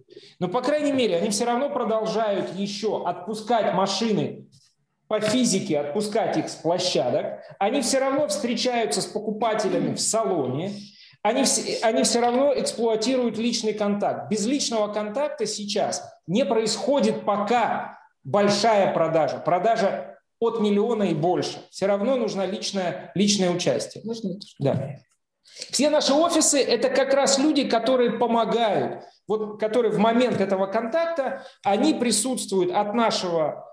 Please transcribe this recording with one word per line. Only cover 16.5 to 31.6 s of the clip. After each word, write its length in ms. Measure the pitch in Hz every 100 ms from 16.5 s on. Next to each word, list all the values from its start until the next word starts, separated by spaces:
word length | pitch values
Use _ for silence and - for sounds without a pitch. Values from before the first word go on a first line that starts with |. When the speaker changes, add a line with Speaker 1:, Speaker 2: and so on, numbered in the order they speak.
| 226 226 - - 285 214 -
Speaker 1:
пока 720 | - 202 202 240 208 - - - - _ 135
большая 680 | 196 202 196 233 208 175
продажа. 440 | - 160 160 147 -
Продажа 800 | 151 180 220 208 190 143 - - _ -
от 180 | 226 226
миллиона 440 | 208 202 233 220
и 100 | 196
больше. 460 | 151 170 160 - - -
Все 160 | - 196
равно 300 | 202 226 262
нужно 280 | 214 185 185
личное, 640 | 202 - 196 175 143 - 165
личное 360 | 202 196 185
участие. 520 | 175 160 120 - - 220
Speaker 2:
Можно 240 | 233 190
я 40 | -
тоже? 200 | - -
Speaker 1:
Да. 300 | 135 113 - - _ _ _ _ _ - -
Все 180 | - 294
наши 240 | 294 -
офисы — 460 | 285 339 320 - 285
это 260 | - 233 254
как 240 | 262 269
раз 240 | 277 262 269
люди, 300 | 302 285 247
которые 440 | 233 226 254 240
помогают, 920 | - 233 233 214 214 226 165 120 - - _ -
вот, 320 | 208 208 -
которые 320 | 214 226 220
в 60 | 165
момент 400 | 226 233 247 196
этого 260 | 196 190 196
контакта, 760 | 220 330 330 330 330 254 - - -